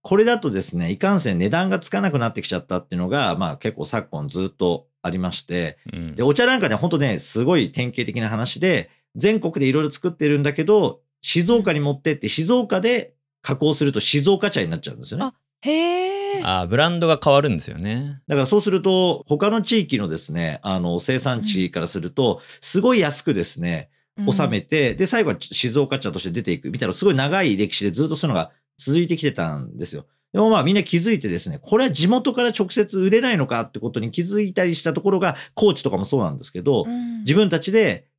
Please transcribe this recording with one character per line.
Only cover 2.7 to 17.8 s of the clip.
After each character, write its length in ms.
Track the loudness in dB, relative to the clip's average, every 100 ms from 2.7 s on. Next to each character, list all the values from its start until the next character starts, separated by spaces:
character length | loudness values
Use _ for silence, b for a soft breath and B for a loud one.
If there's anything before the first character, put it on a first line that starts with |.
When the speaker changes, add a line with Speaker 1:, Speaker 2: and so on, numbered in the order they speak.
| -6
Speaker 1:
っ 100 | -4
て 80 |
い 40 | -4
う 20 |
の 80 | -2
が、 280 | 0 0 0
ま 140 | -4
あ、 40 | -4
結 220 | -6 -6
構 60 | -4
昨 220 | -4 -6
今 180 | -8 -6
ず 160 | -4
っ 40 | -6
と 360 | _ 0 0 _ _
あ 80 | -6
り 80 | -4
ま 140 | -4
し 100 | -6
て、 360 | -6 -4 -4 -8 -14
Speaker 2:
う 40 | -12
ん。 180 | -10
Speaker 1:
で、 80 | -2
お 120 | 0
茶 120 | 4 2
な 100 | 2
ん 40 |
か 80 | 0
ね、 80 | 0
ほ 100 | 0
ん 40 |
と 80 | 2
ね、 200 | 0 0
す 240 | -2 -2
ご 160 | 2 2
い 140 | 2
典 180 | -2 -4
型 140 | -4
的 160 | -4 -2
な 80 | -2
話 320 | -2 -4 0
で、 280 | 0 0 -2 b b 0
全 240 | 2 2
国 140 | 0
で 120 | 0 2
い 60 |
ろ 80 | 2
い 20 |
ろ 80 | 0
作 200 | -2 -6
っ 20 |
て 160 | 0 2
る 100 | 2
ん 60 |
だ 80 | 2
け 100 | 0
ど、 380 | 4 4 4 -2 _ _
静 300 | 0 2 4
岡 200 | 4 4
に 80 | 2
持 140 | 0
っ 60 | 0
て 120 | -2
っ 40 | -2
て、 120 | -2
静 240 | -2 2
岡 280 | 2 2 0
で 340 | 2 0 -2 _ _ _
加 140 | -6 0
工 160 | 0
す 100 | 2
る 80 | 2
と 80 | 2
静 280 | 0 2 4
岡 200 | 2 2
茶 100 | 0
に 80 | -2
な 80 | -4
っ 40 |
ち 100 | -8
ゃ 20 |
う 40 | -14
ん 20 |
で 40 | -10
す 80 |
よ 40 | -6
ね。 60 |
Speaker 3:
あ、 100 | -6 -8 _ _
へ 800 | -2 0 0 -2 -4 -6 -6 -4
ー。 20 |
Speaker 2:
あ 200 | -2 -2
ー、 40 | 0
ブ 80 | 0
ラ 120 | 0
ン 120 | 2
ド 80 | 0
が 100 | 2
変 100 | 4
わ 80 | 4
る 80 | 4
ん 80 | -2
で 40 |
す 100 | -6
よ 80 |
ね。 420 | -8